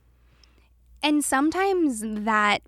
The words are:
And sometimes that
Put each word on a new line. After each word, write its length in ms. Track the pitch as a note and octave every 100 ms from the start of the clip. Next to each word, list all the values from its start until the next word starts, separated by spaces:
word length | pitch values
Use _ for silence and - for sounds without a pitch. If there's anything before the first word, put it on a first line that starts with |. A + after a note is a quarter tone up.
| _ _ _ _ _ _ _ _ _ -
And 200 | D4 D4+
sometimes 800 | - C4+ D4+ E4+ G4 F#4 D4+ A3
that 600 | A3 G#3+ G#3 G#3+ G#3 G3+